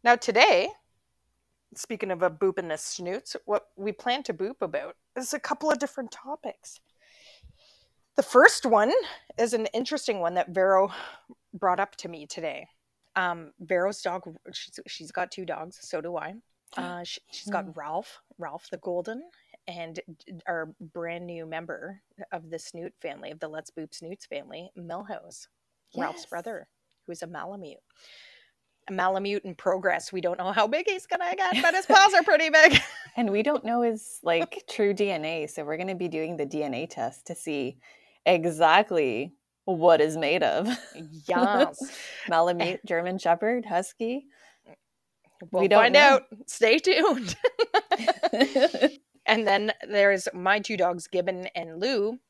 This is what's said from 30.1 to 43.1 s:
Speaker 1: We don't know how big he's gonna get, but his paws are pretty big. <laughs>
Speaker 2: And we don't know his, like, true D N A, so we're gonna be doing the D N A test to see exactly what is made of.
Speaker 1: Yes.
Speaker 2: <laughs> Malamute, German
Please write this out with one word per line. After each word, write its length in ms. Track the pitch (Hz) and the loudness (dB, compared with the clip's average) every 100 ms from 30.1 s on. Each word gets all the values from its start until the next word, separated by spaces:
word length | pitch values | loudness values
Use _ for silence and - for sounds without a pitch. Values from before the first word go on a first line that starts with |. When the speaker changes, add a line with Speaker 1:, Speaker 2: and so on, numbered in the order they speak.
Speaker 1:
We 80 | 185 | -4
don't 180 | 180 180 | -4 -2
know 140 | 180 | -2
how 140 | 208 220 | 0 2
big 200 | 302 370 | 0 -2
he's 180 | 381 - | -6 -4
gonna 280 | 349 349 370 | -4 -4 -2
get, 260 | 370 254 | 0 2
but 120 | 330 | 2
his 120 | 370 381 | 2 6
paws 280 | 403 392 | 8 8
are 80 | 381 | 6
pretty 280 | 349 302 320 | 4 4 6
big. 300 | 311 311 285 - | 8 8 8 0
<laughs> 40 | - - - | -14 -10 -4
Speaker 2:
And 140 | 226 | 0
we 140 | 202 | 2
don't 200 | 220 294 | 0 0
know 180 | 220 240 | -2 0
his, 360 | 233 220 - - | 0 -2 -10 -6
like, 400 | - 170 339 403 - | 0 0 0 -8 -12
true 240 | - 202 | 0 0
D 160 | 196 202 | 2 0
N 140 | 170 | 0
A, 220 | 156 165 151 | -4 -6 -6
so 180 | - | -8
we're 120 | 147 160 | -6 -6
gonna 180 | 185 | -6
be 140 | 185 180 | -4 -4
doing 280 | 160 160 165 | -4 -6 -4
the 80 | |
D 200 | 143 151 | -4 -4
N 100 | 147 | -4
A 100 | 123 165 | -6 -8
test 400 | - 117 - - | -6 -8 -8 -14
to 60 | 170 | -12
see 420 | - 147 131 135 _ _ _ _ - | -6 -6 -6 -8 _ _ _ _ 2
exactly 1080 | 180 170 156 165 175 208 175 135 110 143 _ _ _ - | 2 2 4 6 6 4 0 0 -2 -6 _ _ _ -6
what 340 | 175 170 160 | 4 6 6
is 160 | 156 160 | 4 2
made 260 | 147 175 | 0 0
of. 240 | 123 135 208 247 - | 0 0 -2 -6 -10
Speaker 1:
Yes. 840 | - 160 160 147 180 226 208 302 147 269 - - | -18 -16 -14 -4 0 2 4 2 0 -12 -12 -14
Speaker 2:
<laughs> 160 | - - | -12 0
Malamute, 520 | 165 170 175 175 185 | 2 2 2 -2 -4
German 340 | - 170 180 | -4 -2 -2